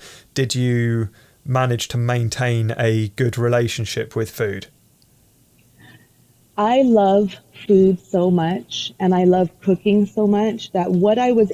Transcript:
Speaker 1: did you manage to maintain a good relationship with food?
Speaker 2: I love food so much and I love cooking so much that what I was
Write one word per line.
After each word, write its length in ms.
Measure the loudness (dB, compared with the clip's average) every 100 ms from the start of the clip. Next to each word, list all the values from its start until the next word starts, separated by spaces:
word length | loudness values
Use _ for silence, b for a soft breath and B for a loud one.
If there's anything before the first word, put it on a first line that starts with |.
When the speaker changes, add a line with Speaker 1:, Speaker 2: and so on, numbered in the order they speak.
| B B B
Speaker 1:
did 200 | -6 -4
you 540 | -2 -2 0 0 -2 -4 b b b
manage 440 | -4 -2 -2 -2 -4
to 100 | -4
maintain 760 | -2 -2 -4 -4 -2 -2 -2 -2
a 300 | 0 0 -2 -4
good 200 | -4 -2
relationship 800 | 0 0 0 -4 -8 -8 -6
with 160 | -6 -6
food? 380 | -6 -6 -6 -14 _ _ _ _ _ _ _ _ _ _ b b b b _ _ _ _ -4
Speaker 2:
I 260 | 0 2
love 520 | 4 4 4 2 0 -6 _ -8 2
food 320 | 4 4 2
so 300 | _ -2 2
much 600 | 2 0 -4 -8 -12 -12 -4
and 140 | 0
I 100 | 2
love 240 | 4 2 0 -4
cooking 440 | -2 -2 2 2 0
so 200 | 0 0
much 460 | 0 0 -4 -6
that 180 | -4 -2
what 280 | 0 2 2
I 140 | 2
was 180 | 2 0